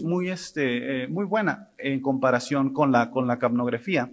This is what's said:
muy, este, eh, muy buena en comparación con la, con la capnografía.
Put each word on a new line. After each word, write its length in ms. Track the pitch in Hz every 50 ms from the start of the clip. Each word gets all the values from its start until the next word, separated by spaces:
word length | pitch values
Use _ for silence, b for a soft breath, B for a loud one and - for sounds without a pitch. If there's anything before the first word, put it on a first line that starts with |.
muy, 280 | - 165 175 180 180 180
este, 760 | 185 180 - - - 156 139 127 120 123 120 135 135 127 127
eh, 20 |
muy 180 | - 160 185 208
buena 440 | 180 202 220 208 160 135 - - - _ -
en 220 | - 139 139 131
comparación 720 | 131 139 135 135 131 131 123 120 123 - 147 139 135 135
con 180 | 131 147 151 139
la, 200 | 127 120 117 120
con 180 | 131 131 127 123
la 100 | 120 123
capnografía. 720 | 127 120 120 120 123 123 120 117 - 190 180 143 120 123